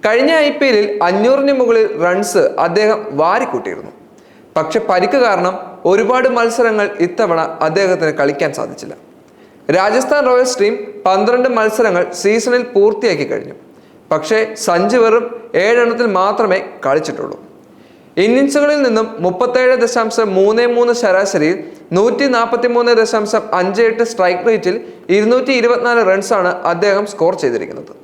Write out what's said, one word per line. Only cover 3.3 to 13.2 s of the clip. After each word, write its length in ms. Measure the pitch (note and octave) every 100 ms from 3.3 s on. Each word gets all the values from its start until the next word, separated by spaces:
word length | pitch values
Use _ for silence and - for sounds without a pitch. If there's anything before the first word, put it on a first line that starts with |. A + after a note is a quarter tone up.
| G#3 C4 B2 G#2+ E2+ - - - - - - - -
പക്ഷെ 220 | D#3 A3+ A3
പരിക്ക് 300 | F#3 G3+ C#4 B3
കാരണം 300 | F#3+ F3+ F#3+ - - E3
ഒരുപാട് 360 | G3 A3+ B3+ B3+ A#3+
മത്സരങ്ങൾ 500 | A#3 A3+ A3+ G#3+ G3+ - F3
ഇത്തവണ 360 | F3 - E3 D#3+ - D#3
അദ്ദേഹത്തിന് 460 | E3 F#3+ F3+ D#3+ D3
കളിക്കാൻ 320 | C#3+ D3 D#3 C#3
സാധിച്ചില്ല. 360 | - - - - - - _ _ - - - E3
രാജസ്ഥാൻ 440 | G3 A3 B3+ D4 B3+
റോയൽസ് 280 | B3 B3+ B3
ടീം 140 | G3+ A3+ - - F#3
പന്ത്രണ്ട് 420 | F#3+ G#3+ B3 B3+ A#3
മത്സരങ്ങൾ 480 | G#3+ G#3+ A3 F3+ F3+ -
സീസണിൽ 420 | G3 A3+ A3+ B3 A#3+ G3+
പൂർത്തിയാക്കി 520 | G3+ G#3 A#3+ D#3+